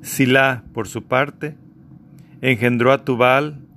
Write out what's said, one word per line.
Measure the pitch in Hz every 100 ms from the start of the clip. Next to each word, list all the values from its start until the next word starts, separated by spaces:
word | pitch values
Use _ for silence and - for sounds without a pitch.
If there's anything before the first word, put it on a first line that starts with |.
Sila, | - - 131 131 135 123 -
por | - 98
su | 113
parte, | - 127 143 - 147 151 - _ - - - - - -
engendró | 127 117 120 120 123
a | 139 -
Tubal | 120 123 135 151 147 -